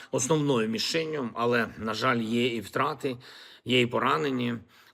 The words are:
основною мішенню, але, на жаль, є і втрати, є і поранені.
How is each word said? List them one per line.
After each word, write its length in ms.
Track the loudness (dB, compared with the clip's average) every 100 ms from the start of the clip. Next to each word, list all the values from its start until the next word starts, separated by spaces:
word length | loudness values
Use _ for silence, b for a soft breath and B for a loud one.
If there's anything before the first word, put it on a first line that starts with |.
| B
основною 580 | -2 2 2 4 2 2
мішенню, 600 | 0 0 -2 -2 -4 -6
але, 340 | -2 2 2 0 -4
на 160 | -6
жаль, 240 | 0 0 2
є 380 | 0 0 0 -2
і 60 |
втрати, 560 | -4 -2 -2 -2 -6 -6 B B B B 2
є 160 | 2
і 60 | 4
поранені. 680 | 2 2 2 0 0 -2 -4 -10 b b